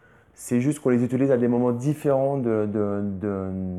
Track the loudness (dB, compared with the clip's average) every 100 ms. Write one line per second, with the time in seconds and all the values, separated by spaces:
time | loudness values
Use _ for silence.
0 | _ -20 _ -14 -2 0 0 0 2 2
1 | 2 0 2 2 2 2 2 0 -2 0
2 | 0 2 2 0 0 0 0 -2 -2 -2
3 | -4 -4 -4 -4 -4 -4 -6